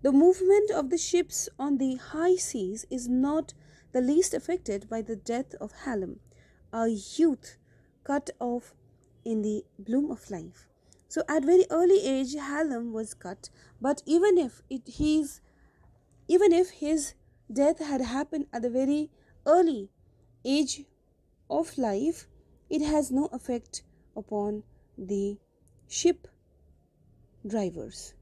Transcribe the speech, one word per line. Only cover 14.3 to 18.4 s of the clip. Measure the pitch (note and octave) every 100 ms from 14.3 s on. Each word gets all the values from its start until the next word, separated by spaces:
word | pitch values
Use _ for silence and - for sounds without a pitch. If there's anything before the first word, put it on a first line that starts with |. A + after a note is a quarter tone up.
| F4+
if | C4+ - _
it, | C4+ -
he's, | - D4+ D#4 C#4+ - _ _ _ _ _ _ _ _ _
even | E4+ G4+
if | E4+ F4+
his | - D4 D#4 C#4+ - _ _ _
death | A#3+ C#4 E4
had | D4+ C4+
happened | B3 B3+ C#4+ D#4+